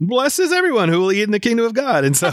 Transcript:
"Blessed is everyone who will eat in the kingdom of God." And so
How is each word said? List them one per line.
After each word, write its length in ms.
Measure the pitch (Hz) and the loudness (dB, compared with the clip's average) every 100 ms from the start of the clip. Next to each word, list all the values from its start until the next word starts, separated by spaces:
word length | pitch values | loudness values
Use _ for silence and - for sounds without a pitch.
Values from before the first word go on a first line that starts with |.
"Blessed 400 | 170 247 285 - | -2 0 0 0
is 100 | 359 | 0
everyone 360 | 359 359 240 165 | 0 0 2 2
who 100 | 170 | 2
will 140 | 185 | 0
eat 100 | 196 | 0
in 80 | 208 | 0
the 80 | 208 | 0
kingdom 260 | 233 233 | 0 0
of 100 | 233 | 0
God." 300 | 226 277 165 | -2 -2 0
And 120 | 139 143 | 0 0
so 120 | 175 | 0